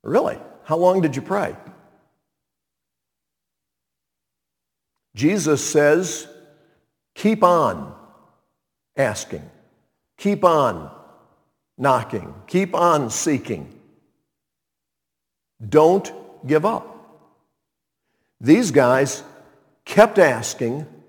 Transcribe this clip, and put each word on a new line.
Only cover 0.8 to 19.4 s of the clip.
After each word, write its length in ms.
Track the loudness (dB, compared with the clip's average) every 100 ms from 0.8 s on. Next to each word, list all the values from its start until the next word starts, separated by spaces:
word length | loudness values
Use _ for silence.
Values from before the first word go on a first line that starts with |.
| 2 2
did 160 | 0 -4
you 60 |
pray? 340 | -6 -4 -4 -10 -20 -20 _ _ _ _ _ _ _ _ _ _ _ _ _ _ _ _ _ _ _ _ _ _ _ _ _ _ _ _ _ _ _ _ _ -4
Jesus 460 | -2 0 -2 -2
says, 680 | 0 2 2 2 -2 -10 -16 -20 -20 _ _ _ _ _ _ -4
"Keep 260 | -2 2
on 500 | 2 2 0 -4 -12 -18 -20 _ _ _ _ _ _ _ _ -4
asking. 540 | -4 -4 -10 -14 -14 _ _ _ _ _ _ _
Keep 280 | -4 0
on 460 | 2 2 0 -4 -14 -20 -20 _ _ _ _ _ _ -4
knocking. 580 | 0 0 -2 -10 -12 -20 -4
Keep 280 | -2 -2 0
on 340 | 2 2 -2
seeking. 640 | -4 -4 -4 -4 -10 -12 -20 _ _ _ _ _ _ _ _ _ _ _ _ _ _ _ _ _ _ 2
Don't 440 | 4 6 2 -2 -16 -20 -18 -2
give 180 | 0
up." 220 | 0 -4 -10 -20 -20 _ _ _ _ _ _ _ _ _ _ _ _ _
These 300 | 4 4 4
guys 540 | 2 4 2 0 -4 -16 -20